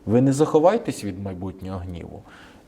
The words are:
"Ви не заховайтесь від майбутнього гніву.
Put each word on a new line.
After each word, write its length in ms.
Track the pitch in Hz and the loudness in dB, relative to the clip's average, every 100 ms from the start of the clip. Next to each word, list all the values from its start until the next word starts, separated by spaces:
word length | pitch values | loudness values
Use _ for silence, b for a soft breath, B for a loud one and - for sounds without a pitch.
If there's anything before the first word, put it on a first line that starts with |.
| 98 | 0
"Ви 160 | 117 | 4
не 120 | 135 | 4
заховайтесь 680 | 135 151 156 175 233 143 - | 4 4 6 4 4 -2 -8
від 200 | 101 95 | -8 -8
майбутнього 540 | 101 87 95 92 92 95 | -8 -8 -10 -10 -10 -10
гніву. 420 | 90 85 80 78 - B B B | -10 -12 -14 -16 -20 B B B